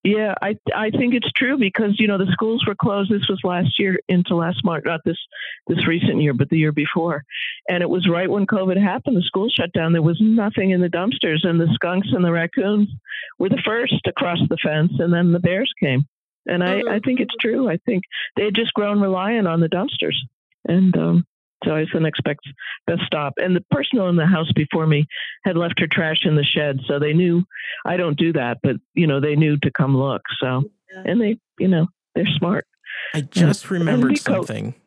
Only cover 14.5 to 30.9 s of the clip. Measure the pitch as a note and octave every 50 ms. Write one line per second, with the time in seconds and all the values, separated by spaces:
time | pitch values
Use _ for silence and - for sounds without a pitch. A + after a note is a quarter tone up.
14.5 | E3 D#3+ - E3 D3+ D#3 D#3+ F3 D3 C#3 E3+ F3 F3 E3+ F3 F3 E3+ F3 F3 E3+
15.5 | F3+ G3 C4+ C#4+ - - F#3+ C#3+ B2+ C3 D3 _ _ _ _ _ _ _ _ -
16.5 | F3 F3 F3+ F3+ F#3+ G3+ A#3 A#3 G3+ A3 G#3+ C4 B3+ B3+ A3 - - - - A3
17.5 | A#3 C#4+ C4 G#3+ D#3+ F3 _ - - F#3 - _ - - - - _ - G3+ G#3+
18.5 | F#3+ A3 A#3 A#3 - A3 G#3 G3+ G#3 G#3 G3+ G3 F#3+ F#3 F#3+ G#3 A#3+ A#3 G#3 E3+
19.5 | E3 E3 E3 D#3+ - F3 G#3 D4 - - - D2+ - - C3 - _ _ _ _
20.5 | _ _ _ - E3 F#3 F#3+ F#3 F3 E3 D#3+ E3+ E3+ F3 F3 _ _ _ _ _
21.5 | _ _ - - D#3 D#3 D#3 E3 - E3 D#3+ D#3 - - B2+ D3 D3 - - C#3+
22.5 | C#3 - - - - - _ - E3+ F3+ - - - D#3 D3 C#3 - - - F#3
23.5 | F3+ - - _ - C#4+ C#4+ - - A#3 F#3+ F3+ F3 E3+ D#3 F3 F#3+ D#3+ E3 D3
24.5 | B2+ - D3+ - - E3 D#3+ D#3+ D3+ C#3+ D3+ - - - - - - - - G3
25.5 | F3 E3 F3 E3+ E3 - E3+ D#3 - - E3+ D#3 D#3 - - F3+ D3+ D3+ C#3 C3+
26.5 | - D#3 D3+ C#3+ C#3 C3 - - D3 C#3+ D3 D3+ D3+ E3+ F3+ F3 E3+ F3 F#3 _
27.5 | - - - - - - - - F3 F3+ F3 E3 D3 C#3+ E3+ E3 D#3+ D3 B2 A#2+
28.5 | A#2 - - C#3+ A#2 - _ _ _ - F3 D#3 C3+ C#3+ C#3 D3+ D3 D3 D#3 D3+
29.5 | D3 C#3+ - D#3+ - - C#3+ C3+ C#3 B2+ C3+ C#3 A#2+ - _ - - - C#3 B2+
30.5 | B2+ B2+ C#3+ - _ _ _ _